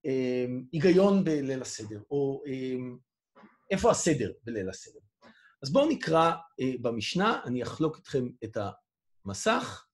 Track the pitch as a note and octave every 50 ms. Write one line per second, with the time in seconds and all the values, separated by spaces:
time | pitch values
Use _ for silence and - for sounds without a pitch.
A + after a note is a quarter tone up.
0 | - C#3+ C3 C3 B2+ B2 B2+ B2 B2 B2 B2 B2+ B2+ - - D#3+ C#3+ F#3 E3+ F#3
1 | G3 G3+ G3 G3 F3+ D#3+ D#3 D3 C3+ C3 C3 C3 B2 - - - A2 G#2+ G#2+ G#2
2 | G#2+ _ C#3+ C#3+ C#3 C#3 C3+ C3+ - C#3+ C3 C3 C3 C3 B2+ B2+ B2+ B2 B2 -
3 | _ _ _ _ _ _ _ - - - _ _ _ _ G3 F#3+ F#3+ A#3 F#3 -
4 | - F3 D3+ A#2+ A2 F2+ - _ _ A#2 A#2 G#2+ F#2 F#2 F2+ - - - _ -
5 | _ _ _ _ _ - - _ _ _ _ _ - C3+ D#3+ C4+ C#4+ E4 C#4+ -
6 | - D#3+ D#3+ D#3+ E3 E3 D#3+ - - _ _ - B2+ C3 B2+ A#2+ A#2 A#2+ A#2 A2+
7 | G#2 - - F3+ G3 A3 A#3+ - - C3+ B2 B2 A#2 - - - D#3 D#3 D#3 -
8 | _ - - C3+ B2+ B2 B2 _ - G#2+ - A2+ G2+ G2+ - _ _ _ _ _
9 | _ _ _ _ _ G2 G2 - - A3 A#3 B3 B3 - - - _ _